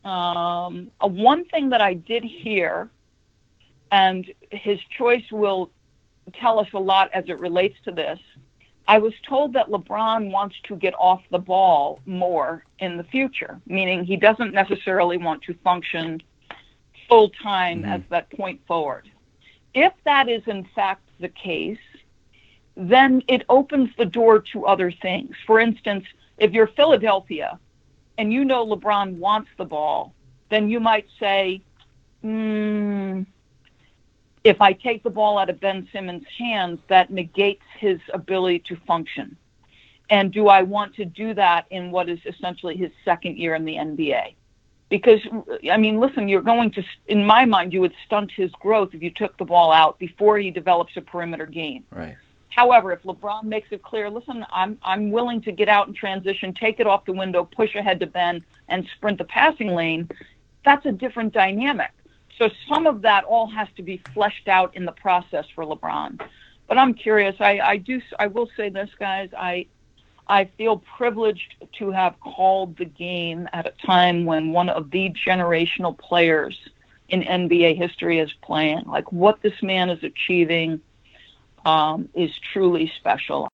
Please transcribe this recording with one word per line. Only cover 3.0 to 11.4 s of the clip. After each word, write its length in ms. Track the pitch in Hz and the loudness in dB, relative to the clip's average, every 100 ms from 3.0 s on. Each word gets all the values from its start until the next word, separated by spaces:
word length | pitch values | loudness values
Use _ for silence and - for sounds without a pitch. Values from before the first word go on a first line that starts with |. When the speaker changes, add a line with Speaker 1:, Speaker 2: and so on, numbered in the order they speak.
| _ _ _ _ _ _ _ _ _ | _ _ _ _ _ _ _ _ _
Speaker 1:
and 340 | 202 190 185 175 - _ | 4 4 2 -8 -18 _
his 300 | 208 220 202 - - | -12 -4 -4 -6 -4
choice 340 | 247 240 220 | 0 0 -2
will 380 | 214 202 190 180 _ _ _ _ _ - | -4 -2 -2 -6 _ _ _ _ _ -20
tell 260 | - 247 226 | -4 0 2
us 80 | 208 | 0
a 60 | 202 | -4
lot 320 | 190 190 190 | 0 2 2
as 120 | 190 180 | 0 -8
it 100 | 156 | -8
relates 400 | 180 175 190 202 - | -4 0 -2 -2 -12
to 60 | |
this, 280 | 175 147 165 _ _ _ _ _ _ - | -8 -8 -8 _ _ _ _ _ _ 4
I 100 | 214 | 4
was 160 | 220 214 - | 4 -6 -4
told 260 | 269 294 | -2 0
that 160 | 247 247 | 0 -2
LeBron 640 | 202 165 202 220 226 208 | -4 -6 -4 -2 -2 -2
wants 240 | 190 196 - | -4 -4 -8
to 120 | - 196 | -14 -6
get 200 | 185 180 | -4 2
off 240 | 185 185 _ | 2 2 _
the 80 | |
ball 600 | 180 | -6